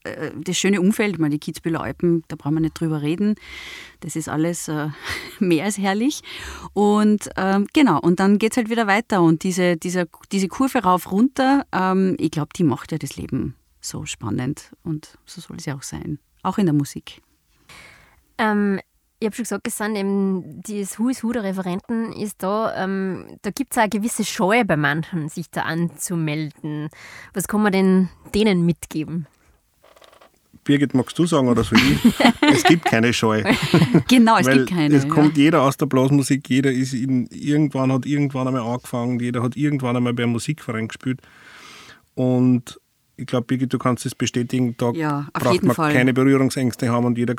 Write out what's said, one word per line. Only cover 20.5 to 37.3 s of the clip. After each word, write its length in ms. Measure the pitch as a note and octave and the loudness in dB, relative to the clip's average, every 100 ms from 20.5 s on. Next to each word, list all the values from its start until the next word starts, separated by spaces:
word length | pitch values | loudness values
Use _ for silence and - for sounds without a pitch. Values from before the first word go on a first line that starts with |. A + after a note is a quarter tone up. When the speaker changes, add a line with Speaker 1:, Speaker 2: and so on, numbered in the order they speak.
| D3+ F3+ | -16 -10
Speaker 2:
das 320 | G#3 G3 - | -8 -8 -4
Who 100 | A#3+ | -2
is 160 | C4 | -2
Who 80 | A3+ | -4
der 100 | A#3+ | -4
Referenten 680 | G3 F#3+ F3+ F3+ - A3+ A3+ | -4 -4 -4 -6 -4 -6 -6
ist 300 | - G#3 - | -6 -10 -6
da. 420 | F#3 G#3+ A3+ - | -4 -2 -2 -4
Ähm, 540 | F#3 G3 F#3+ D3+ G#1+ - | -4 -4 -4 -6 -12 -10
da 100 | G#3 | -8
gibt's 280 | - C4+ B3+ | -6 -4 0
auch 40 | |
eine 60 | G#3+ | 0
gewisse 380 | G#3+ A#3 - G3+ | 0 -4 -4 -4
Scheu 360 | - F#3 A#3 | 0 2 2
bei 120 | G3+ D3+ | 2 2
manchen, 540 | C#3+ D3+ D#3 E3+ D3+ | 0 -2 -4 -6 -6
sich 200 | - D#3+ | -8 -10
da 120 | E3+ | -8
anzumelden. 1300 | - E3 E3+ - - E3+ D#3 D3+ D3+ - D3+ D3+ D3+ - - - - | -4 -2 -4 -4 -6 -2 -2 -4 -6 -8 -8 -6 -8 -12 -20 -20 -12
Was 160 | G#3 - | -8 -2
kann 140 | G#3 | 0
man 100 | G#3 | 2
denn 360 | F#3+ F#3+ F#3 F3+ - - | 4 4 4 2 -4 -6
denen 320 | G3+ A3 F3+ E3+ | 0 2 2 2
mitgeben? 600 | D#3+ - D#3 D3 E3 D3 _ _ _ _ _ _ _ - _ _ _ _ - | -2 -6 -8 -6 -8 -10 _ _ _ _ _ _ _ -20 _ _ _ _ -10
Speaker 3:
Birgit, 280 | - C#3+ C3+ | 0 2 2
magst 240 | C3 - - | 0 -2 0
du 60 | E3+ | 2
sagen 220 | D#3 B2+ | 2 2
oder 160 | A#2+ | 2
soll 140 | A2+ A2 | 2 2
ich? 360 | C4+ - A#3 - B3 - | 4 4 2 4 2 4
Speaker 2:
<laughs> 0 | D4 | 4
Speaker 3:
Es 120 | B3+ | 4
gibt 200 | F#4 E3+ | 6 4
keine 280 | - A2+ A#2+ | 4 2 2
Scheu. 280 | A2+ A2+ G#2+ A2 B3 D3+ E3+ - F3 - | 2 2 2 0 0 2 4 4 4 6
Speaker 1:
Genau, 280 | B3 A3+ G#3+ | 6 6 6
es 100 | C3 | 4
Speaker 3:
Weil 120 | C3+ | 4
Speaker 1:
gibt 120 | B2+ | 4
keine, 240 | F3 D3 | 0 4
Speaker 3:
es 100 | C#3+ | 4
Speaker 1:
ja. 40 | C#3 | 4
Speaker 3:
kommt 260 | D#3+ D3 D3 | 4 4 6
jeder 240 | D3 E3 | 4 6
aus 140 | C3+ - | 2 0
der 80 | C#3+ | 0
Blasmusik, 640 | C3 C3 C#3+ C3 C#3 - | 2 4 4 2 -2 0
jeder 200 | C3 C3+ | 2 2
ist 200 | B2+ C3 | 0 -2
in, 340 | C3 C3+ B2+ | -2 0 -2
irgendwann, 640 | - | -2